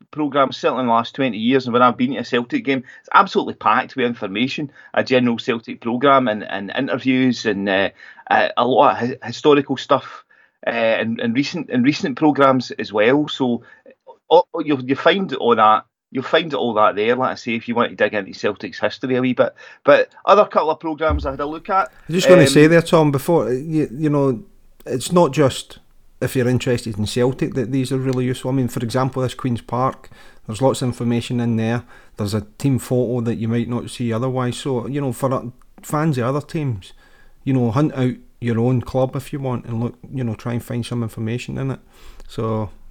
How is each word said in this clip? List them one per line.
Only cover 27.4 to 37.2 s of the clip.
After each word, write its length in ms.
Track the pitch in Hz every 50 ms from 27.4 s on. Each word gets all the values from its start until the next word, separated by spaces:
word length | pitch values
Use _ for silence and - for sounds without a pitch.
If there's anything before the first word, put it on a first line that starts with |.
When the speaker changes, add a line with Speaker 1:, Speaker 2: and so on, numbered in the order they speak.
| 160 - -
Speaker 2:
that 180 | 131 113 113
these 200 | 135 135 127 131
are 80 | 139 131
really 260 | 131 135 127 127 127
useful. 240 | 123 123 - - 127
I 40 | 135
mean, 140 | 135 127 117
for 100 | - 120
example, 420 | 120 113 - 127 135 131 - 131
this 140 | 127 120 -
Queen's 260 | - - 131 120 101
Park, 480 | - - 120 123 131 127 - - - - - - - - - - -
there's 160 | - 110 101 131
lots 180 | 135 113 -
of 60 | 135
information 520 | 123 120 - 123 120 120 117 - - 127 120
in 180 | 117 117 113
there. 260 | 110 113 113 120 120 - - - - - - _
There's 180 | - 107 98 110
a 140 | 107 101 - -
team 220 | - - 139 131 113
photo 420 | - - 131 123 123 107 127 123
that 140 | 117 120 113
you 120 | 90 113
might 200 | 113 117 120 117
not 240 | - 123 113 - 117
see 200 | - - 123 117
otherwise. 460 | 110 113 127 135 127 127 123 123 117
So, 300 | - - 147 127 117 113
you 120 | 120 139 147
know, 140 | 139 131 120
for, 180 | - 139 127
uh, 120 | 131 - 113 123 - _ - - - - -
fans 340 | - 151 147 156 165 135
of 80 | 123 113
other 160 | 127 139 147
teams, 520 | - - - 165 147 135 110 95 - - - - - _ - -